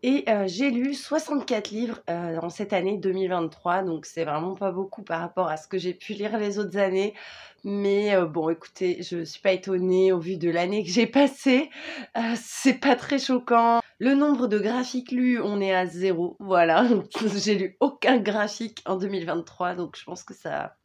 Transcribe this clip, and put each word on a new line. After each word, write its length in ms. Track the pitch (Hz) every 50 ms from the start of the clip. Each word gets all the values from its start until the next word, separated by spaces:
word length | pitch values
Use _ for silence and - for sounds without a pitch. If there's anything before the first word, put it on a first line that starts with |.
| -
Et, 220 | 247 269 285 - -
euh, 160 | 220 202 196
j'ai 240 | 190 170 185 269 285
lu 240 | 240 240 247 277 285
soixante-quatre 760 | 277 - - 285 311 311 - 294 277 - - 254 214 208 -
livres, 300 | 202 214 240 233 226 - - -
euh, 280 | 170 170 175 170 165 160
en 100 | 165 175
cette 220 | 165 - 208 196 214
année 260 | 185 175 190 208 202
deux 140 | 170 190 185
mille 180 | 190 190 185
vingt-trois, 520 | 185 180 165 160 156 - _ 175 175 190 196
donc 240 | 185 165 160 156
c'est 180 | - - 165 165
vraiment 300 | 151 147 151 165 185 190
pas 160 | - 202 196
beaucoup 320 | 175 180 196 - - - 190
par 180 | - 170 165
rapport 280 | 170 170 - - 180 160
à 80 | 156
ce 100 | 156 -
que 120 | _ - 190
j'ai 160 | 165 180 175
pu 180 | - - - 214
lire 240 | 202 202 208 208 226
les 200 | 208 208 196 208
autres 200 | 208 185 165 202
années. 360 | 202 190 185 190 196 214 208 - - - - - - - _ _ _
Mais, 500 | 202 202 202 202 196 196 202 208 208 202
euh, 120 | 190 175
bon, 240 | 160 147 165 156 160
écoutez, 520 | 170 165 - - _ - 185 180 175 - 175
je 220 | - 175 175 165
suis 160 | 156 - -
pas 120 | _ 196 190
étonnée 600 | 185 185 196 190 180 180 185 185 185 185 190 185
au 60 | 180
vu 180 | 160 175 190
de 140 | 175 156 170
l'année 340 | 165 170 175 180 202 214 202
que 60 | 180
j'ai 160 | 180 233 233
passée. 640 | 226 - 269 285 277 277 - - 277 254 254 311 311 - - - - - 285 226 - _
Euh, 180 | 226 233 226 233
c'est 420 | 233 - - - - - 269 247 -
pas 160 | - 277 254
très 240 | 254 - - 285 269
choquant. 640 | 269 - 262 247 247 - 240 233 233 233 233 233 - - _ _
Le 160 | - 254 277
nombre 320 | 277 285 294 294 240 247
de 120 | 233 208 208
graphiques 520 | 180 208 233 254 254 247 - 254 247 -
lus, 300 | 254 247 254 247 247 233
on 200 | - 208 208 202
est 140 | 196 196 190
à 120 | 185 185
zéro, 500 | 180 160 175 185 190 185 165 175 180 - _
voilà. 460 | 208 196 185 175 170 165 160 180 247 240 240 196 - -
<laughs> 240 | - - 226 214 185
J'ai 180 | 202 - 214 208
lu 200 | 190 190 185 - _
aucun 380 | 262 285 - _ - - 262 247
graphique 640 | 196 214 202 214 208 214 - - 226 214 - - _
en 100 | - 190
deux 120 | 185 185 202
mille 180 | 196 190 170
vingt-trois, 480 | 165 160 170 165 - - _ 180 180 180
donc 220 | 180 175 151 - -
je 60 | -
pense 180 | - 175 180 -
que 120 | - -
ça 420 | _ _ 160 143 143 147 - _ _ _